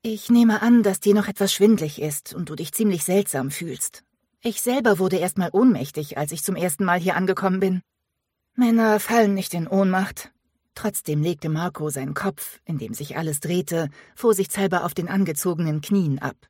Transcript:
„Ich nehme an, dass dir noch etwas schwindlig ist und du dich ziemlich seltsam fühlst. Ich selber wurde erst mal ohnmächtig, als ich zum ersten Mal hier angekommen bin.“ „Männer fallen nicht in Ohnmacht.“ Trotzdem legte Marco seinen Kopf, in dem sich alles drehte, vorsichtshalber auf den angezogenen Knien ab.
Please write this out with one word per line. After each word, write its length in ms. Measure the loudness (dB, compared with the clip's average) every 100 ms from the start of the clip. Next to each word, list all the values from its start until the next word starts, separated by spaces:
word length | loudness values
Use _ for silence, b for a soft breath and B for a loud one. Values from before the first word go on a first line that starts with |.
„Ich 280 | -6 -8 4
nehme 320 | 6 6 4
an, 200 | 6 6
dass 180 | 6 2
dir 120 | 4
noch 140 | 4 2
etwas 260 | -2 -2
schwindlig 480 | 4 4 4 0 -6
ist 320 | -6 -8 -10
und 160 | -10 -10
du 60 | -8
dich 160 | -8
ziemlich 320 | 0 0 0
seltsam 480 | 0 0 0 -4 -4
fühlst. 520 | -6 -10 -8 -8 -10 _ _ _ _
Ich 220 | -6 -4
selber 360 | -2 0 2 2
wurde 200 | 2 0
erst 200 | -2 -2
mal 140 | 0
ohnmächtig, 680 | 4 6 4 -2 -8 -8 -6
als 140 | -6
ich 120 | -4
zum 120 | -6 -2
ersten 300 | -2 0 0
Mal 140 | 0
hier 160 | 0 0
angekommen 440 | 0 0 0 0
bin.“ 220 | 0 0 _ _ _ _ _ _ _ 0
„Männer 440 | 2 4 4 2
fallen 360 | 2 2 4 0
nicht 180 | -4
in 140 | -6 0
Ohnmacht.“ 640 | 2 2 2 -2 -8 -16 _ _ _ _
Trotzdem 480 | -8 -6 -6 -4 0
legte 280 | 0 -2 -4
Marco 400 | -2 -4 -4 -6
seinen 260 | -6 -8 -4
Kopf, 440 | -6 -6 -16 -14 -8
in 140 | -6
dem 140 | -6
sich 220 | -10 -8 -6
alles 240 | -4 -4
drehte, 500 | -2 -2 -2 -4 -4 B B -2
vorsichtshalber 680 | 2 2 0 -2 0 0 -2
auf 100 | -6
den 120 | -4
angezogenen 760 | 0 0 0 -4 -2 -2 -2
Knien 360 | 0 0 0 -2
ab. 160 | -4 -10